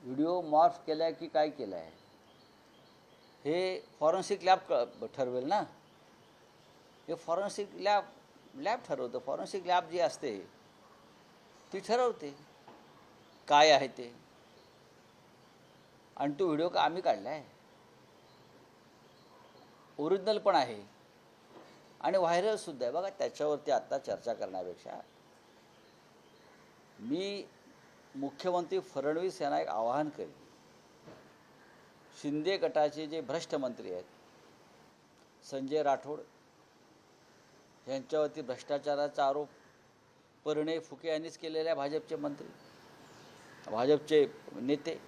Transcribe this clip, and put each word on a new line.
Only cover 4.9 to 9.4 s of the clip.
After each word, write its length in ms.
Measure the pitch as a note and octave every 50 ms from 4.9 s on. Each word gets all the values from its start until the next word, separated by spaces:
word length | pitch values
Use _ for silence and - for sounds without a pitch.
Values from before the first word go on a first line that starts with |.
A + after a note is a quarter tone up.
| - - A2+ A2 -
ठरवेल 260 | - C3 B2 B2 B2+ B2+
ना. 200 | D3+ G3 G#3+ E3+ - - - - - - - - - - - - - - - - - - - - - - - - - - - -
हे 80 | - E3
फॉरेन्सिक 540 | E3 - - E3 F3+ G3+ G3+ G3 - G3+ G3 D3+
लॅब, 280 | F3 F#3 G3+ G#3 G3+ - - - - - - - - - - -
लॅब 240 | C3+ D3 F#3+ A3+ - -
ठरवतं. 320 | - D3+ C3 B2+ A#2+ A2+ B2+
फॉरेन्सिक 460 | - C3+ C#3+ D#3+